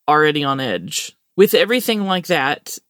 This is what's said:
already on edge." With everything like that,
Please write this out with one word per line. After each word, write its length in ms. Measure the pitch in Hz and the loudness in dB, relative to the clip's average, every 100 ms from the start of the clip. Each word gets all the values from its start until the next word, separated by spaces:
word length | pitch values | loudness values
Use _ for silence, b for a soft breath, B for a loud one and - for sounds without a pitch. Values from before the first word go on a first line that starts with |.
| - | 0
already 360 | 151 156 147 | 4 4 2
on 160 | 143 135 | -2 -2
edge." 560 | 131 90 87 - - - _ - | -4 -4 -6 -10 -10 -16 _ 2
With 180 | 208 | 4
everything 500 | - 190 247 - 214 190 | 4 2 0 0 -2 -2
like 220 | 185 170 | -2 -2
that, 500 | 165 135 - - - _ | -2 0 -4 -10 -18 _